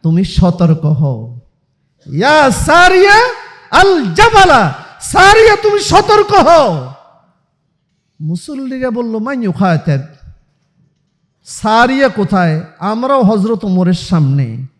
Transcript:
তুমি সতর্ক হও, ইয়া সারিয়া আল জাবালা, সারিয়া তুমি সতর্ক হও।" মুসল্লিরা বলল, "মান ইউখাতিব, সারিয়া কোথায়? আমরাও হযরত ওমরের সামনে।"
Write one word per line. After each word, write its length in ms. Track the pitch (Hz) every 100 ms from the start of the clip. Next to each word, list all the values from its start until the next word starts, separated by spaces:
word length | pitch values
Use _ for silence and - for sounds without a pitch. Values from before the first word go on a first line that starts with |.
তুমি 220 | 160 165
সতর্ক 600 | 190 - 180 175 170 160 151
হও, 540 | 151 143 120 113 123 _ _ _ _ _ _ -
ইয়া 440 | 143 247 311 277
সারিয়া 680 | 196 - 330 359 370 403 415 494 453 - - -
আল 440 | 254 392 359 226
জাবালা, 600 | 165 440 440 370 269 180 131 - -
সারিয়া 560 | - 294 381 440 440 415
তুমি 180 | 427 403
সতর্ক 520 | - 359 392 415 403
হও।" 600 | 403 294 330 254 160 127 139 _ _ _ _ _ _ _ _ _ _ _ _
মুসল্লিরা 680 | 156 175 - 277 269 220 254
বলল, 280 | 233 240 220
"মান 240 | 226 277
ইউখাতিব, 580 | 220 175 190 165 - 139 139 _ - - _ _ _ _ _ _ _ _ _ _
সারিয়া 640 | _ - 214 220 240 262 269
কোথায়? 520 | 196 196 196 175 156 - _
আমরাও 440 | 180 220 254 277
হযরত 420 | 208 220 202 226
ওমরের 280 | 208 185 180
সামনে।" 720 | 175 - 180 139 139 123 113 131